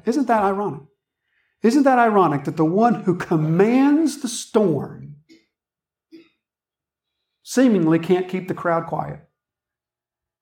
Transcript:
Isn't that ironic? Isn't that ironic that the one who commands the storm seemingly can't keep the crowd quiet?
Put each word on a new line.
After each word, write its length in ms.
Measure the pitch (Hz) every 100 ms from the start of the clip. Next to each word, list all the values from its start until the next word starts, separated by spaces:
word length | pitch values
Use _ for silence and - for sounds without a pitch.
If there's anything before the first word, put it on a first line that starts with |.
| 214
Isn't 200 | 285 247
that 160 | 220
ironic? 400 | 196 196 196 139 - _ _ _ _ _ _ _
Isn't 220 | 220 285
that 160 | 269 247
ironic 420 | 233 208 165 143
that 140 | 170 147
the 80 |
one 400 | 156 190 233 196
who 100 | 185
commands 1080 | 175 - 165 156 165 214 254 277 294 302 -
the 60 | -
storm 840 | - - 233 196 143 - - 139 - _ _ _ _ _ _ _ _ _ 330 _ _ _ _ _ _ _ _ _ _ _ _
seemingly 560 | - 240 262 196 160 165
can't 280 | 165 180 180
keep 200 | 185 180
the 60 |
crowd 320 | - 175 165 165
quiet? 340 | 151 147 - _ _ _ _ _ _ _ _ _ _ _ _